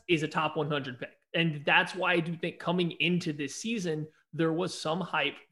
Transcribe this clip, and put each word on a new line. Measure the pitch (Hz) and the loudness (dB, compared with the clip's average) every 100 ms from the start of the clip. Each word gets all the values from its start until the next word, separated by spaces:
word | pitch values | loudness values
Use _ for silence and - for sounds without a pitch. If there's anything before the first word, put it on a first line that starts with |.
| - | 0
is | 160 | 2
a | 151 | 2
top | 170 156 160 | 0 0 0
one | 151 | 0
hundred | 147 131 127 | 0 -2 -8
pick. | 143 - _ | -12 -14 _
And | 170 165 147 143 | 0 0 0 4
that's | 165 180 | 4 4
why | 185 180 | 0 2
I | 175 | 2
do | 165 | 0
think | 165 170 - | -2 -4 -4
coming | - 180 170 - | 0 2 0 2
into | 160 175 170 | 2 2 0
this | 147 139 - | -4 -6 -6
season, | 220 233 175 156 151 - _ | -4 -2 -2 -4 -6 -12 _
there | 151 160 | 0 0
was | 160 185 - | 2 -2 -4
some | 156 175 | -2 -2
hype | 170 156 143 - - | -2 0 0 -4 -16